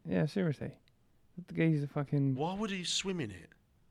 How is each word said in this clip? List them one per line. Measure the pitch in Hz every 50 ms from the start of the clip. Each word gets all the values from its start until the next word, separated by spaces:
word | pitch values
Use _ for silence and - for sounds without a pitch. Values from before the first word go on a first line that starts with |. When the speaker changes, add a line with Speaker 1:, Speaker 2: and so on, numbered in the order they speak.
| - 165
Speaker 1:
Yeah, | 185 180 160
seriously. | 147 - 202 185 165 131 - - 131 - - _ _ _ _ _ _ _ _ _ _ _ 175 175 -
The | 165
geezer's | 165 165 160 160 147
a | 143 143
fucking | - 151 143 - - 143 139 135 131
Speaker 2:
Why | 127 151 170 190
would | 196 220 196
he | 196 185 170
swim | - - - - 196 185 175
in | 135 104
it? | 92 87 82 - - - _ _ _ _ _ _